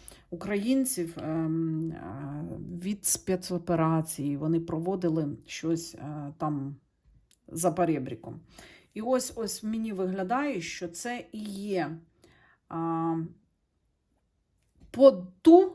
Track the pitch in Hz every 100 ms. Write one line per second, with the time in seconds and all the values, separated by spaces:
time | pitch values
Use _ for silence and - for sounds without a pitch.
0 | - - _ 170 185 202 220 269 262 -
1 | 165 165 156 160 160 165 165 156 160 -
2 | 90 127 143 147 170 165 160 175 185 208
3 | - 185 - 185 - 175 170 165 160 160
4 | 160 - 143 143 156 165 165 160 175 190
5 | 175 160 143 - - - 160 165 165 -
6 | 147 151 143 151 156 143 139 139 _ _
7 | _ - _ - - 160 175 170 165 147
8 | 127 117 - - - - - - _ 208
9 | 226 254 - 233 202 - 214 226 220 190
10 | 185 190 185 254 294 202 165 - 175 -
11 | 240 240 - 214 208 196 208 185 147 165
12 | - _ - _ _ _ _ 165 165 165
13 | 165 165 165 - _ _ _ _ _ _
14 | _ _ _ _ _ _ _ _ - 233
15 | 269 185 - - 320 349 370